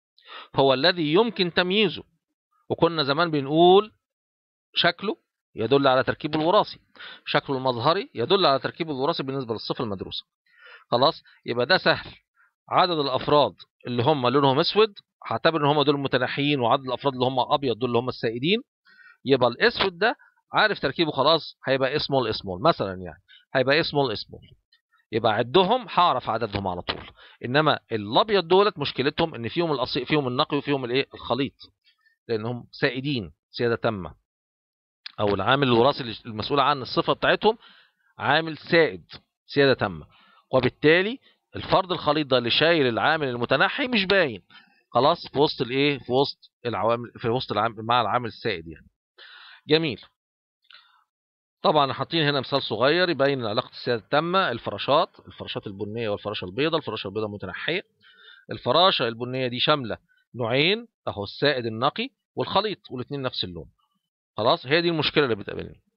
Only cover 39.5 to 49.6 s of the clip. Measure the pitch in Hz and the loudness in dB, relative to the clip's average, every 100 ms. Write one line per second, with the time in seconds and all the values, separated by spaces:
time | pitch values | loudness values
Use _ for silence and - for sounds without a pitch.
39.5 | 143 139 120 104 80 - _ _ _ - | 2 4 4 -2 -6 -16 _ _ _ -2
40.5 | 131 123 - 147 175 202 262 _ _ _ | 0 0 2 4 4 2 -6 _ _ _
41.5 | 98 - 170 185 165 147 151 139 127 117 | -12 0 0 0 -4 0 0 2 0 2
42.5 | - 156 170 127 107 127 160 135 120 117 | 2 4 4 2 2 0 0 -2 -4 -2
43.5 | 135 190 - 262 226 185 196 147 98 _ | 2 0 0 -2 -2 2 2 2 -4 _
44.5 | - _ _ _ 120 143 170 - 127 147 | -20 _ _ _ 2 2 0 -2 0 0
45.5 | - 120 135 143 135 117 127 143 - _ | 0 -4 0 0 0 -2 0 0 -4 _
46.5 | _ 120 101 110 120 117 - 117 127 - | _ -6 -2 0 0 -4 -6 -2 -2 -2
47.5 | 104 117 107 110 123 101 120 113 - 120 | -2 -2 -4 -2 0 2 -2 -4 -6 -6
48.5 | 87 82 78 - _ _ _ - - - | -6 -10 -18 -20 _ _ _ -20 -20 -20
49.5 | - | -14